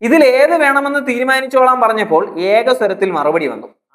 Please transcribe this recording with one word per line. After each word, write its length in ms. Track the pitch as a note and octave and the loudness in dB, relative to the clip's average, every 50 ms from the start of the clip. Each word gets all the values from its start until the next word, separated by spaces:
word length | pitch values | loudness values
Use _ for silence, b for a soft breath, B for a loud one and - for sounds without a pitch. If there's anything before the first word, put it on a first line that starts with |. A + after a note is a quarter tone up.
ഇതിൽ 220 | A3 A#3 D4+ D#4+ D4 | 0 2 4 4 4
ഏത് 320 | B3+ B3 C4 C#4+ D#4+ E4+ | 4 4 4 2 2 2
വേണമെന്ന് 500 | E4 D4 C#4 C#4 C#4 C#4 C#4+ C#4+ C#4+ B3+ | 2 2 2 2 0 -2 -2 -4 -4 -4
തീരുമാനിച്ചോളാൻ" 720 | B3+ A#3+ B3 B3+ C4 C4 C4 C4 B3+ C4+ C4 B3+ B3+ B3+ B3+ | -4 -4 -4 -2 -2 -2 -2 -2 0 0 2 4 4 2 2
പറഞ്ഞപ്പോൾ 580 | A#3+ A3 A3 A3 G3+ - D#3 E3 G#3 G3+ - E3 | 0 0 0 -2 -2 0 0 -2 -2 -2 -6 -6
ഏക 340 | F3+ F#3+ G#3 A3+ A#3+ B3+ | -2 0 0 2 2 0
സ്വരത്തിൽ 380 | B3+ B3+ A3 F#3+ F#3+ - F#3+ F#3+ | -2 0 -2 -4 -2 -2 -4 -4
മറുപടി 360 | F3 D3+ C#3+ D3 D#3+ E3+ D3+ | -2 -2 -2 -2 -2 -2 -2
വന്നു, 200 | B2+ A2+ G#2 - - _ _ _ _ | -4 -8 -10 -16 -20 _ _ _ _